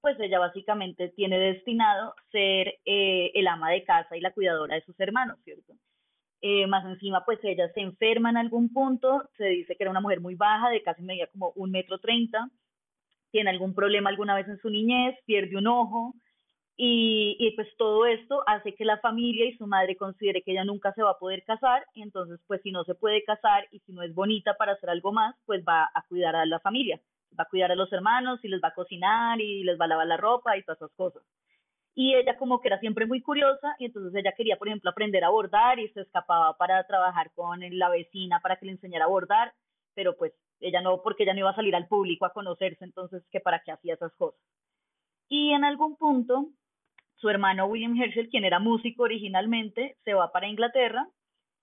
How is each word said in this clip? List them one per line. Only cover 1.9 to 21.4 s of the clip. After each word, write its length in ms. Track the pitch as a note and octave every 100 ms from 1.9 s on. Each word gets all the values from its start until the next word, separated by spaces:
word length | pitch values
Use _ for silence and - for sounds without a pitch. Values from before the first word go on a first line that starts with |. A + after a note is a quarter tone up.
| G3 A3 - _
ser, 460 | G#3+ G3 F#3+ F#3 - -
eh, 460 | G3+ G3 F#3 F3
el 120 | G3+ F#3
ama 240 | E3 E3
de 140 | F3+
casa 320 | F3+ E3+ E3 E3+
y 40 |
la 120 | F#3
cuidadora 420 | G3 F#3 E3 D3+ D#3+
de 80 | -
sus 120 | F3+
hermanos, 400 | F#3+ A3+ B3 -
¿cierto? 300 | - D3 _ _ _ _ _ _ _ _
Eh, 260 | G3+ G3+ G3
más 200 | G3 F#3
encima, 360 | F#3 G3 F#3 F3+
pues 120 | A3
ella 280 | G#3 C4 C4
se 80 | A#3+
enferma 480 | G3 F#3+ A3 A#3 A#3
en 80 | A#3
algún 340 | A#3 A#3 A#3
punto, 560 | B3+ C4+ B3+ C4 C#4 - -
se 80 |
dice 320 | G3+ F3+ F3 F3+
que 60 |
era 60 | F#3+
una 100 | F#3+
mujer 220 | G3+ F3+
muy 140 | F3 F3+
baja, 340 | G#3 G#3+ A#3+
de 120 | A3+
casi 200 | F3+ E3
medía 240 | F3+ F#3 E3+
como 260 | G3 F3+
un 160 | G3 F#3+
metro 280 | F#3 F#3 F#3+
treinta, 500 | A3 A#3 A3+ A3 A#3+ - _ _ _ _ _ _ _
tiene 200 | G#3+ G3+
algún 240 | F#3 F#3+
problema 340 | F#3 G3+ G3+ G3+
alguna 260 | G3+ G#3
vez 140 | G3 G3
en 100 | G3+
su 100 | A3+
niñez, 460 | G#3 A3+ B3 B3 C4 -
pierde 320 | G#3 F#3+ G3
un 80 | G#3
ojo, 480 | A#3+ A#3 A3+ A#3 - _ _ _ _ _ -
y, 580 | B3 A#3 A3+ A3 G#3 -
y 120 | A3+
pues 180 | A3 G#3 -
todo 300 | A3 G#3+ A#3+
esto 360 | A3+ A#3 C#4 -
hace 280 | G#3+ G#3
que 120 | G3 A3
la 100 | G#3+
familia 440 | A#3 A3+ A#3+ A3
y 140 | A#3+ A#3+
su 80 | G#3
madre 300 | G3 F#3 F#3
considere 440 | G3 F#3 G3+ F#3
que 120 | F#3
ella 120 | F#3+
nunca 300 | G3 G3+ G3+
se 80 | G3
va 80 | G#3+
a 80 | F#3
poder 260 | F#3 F#3+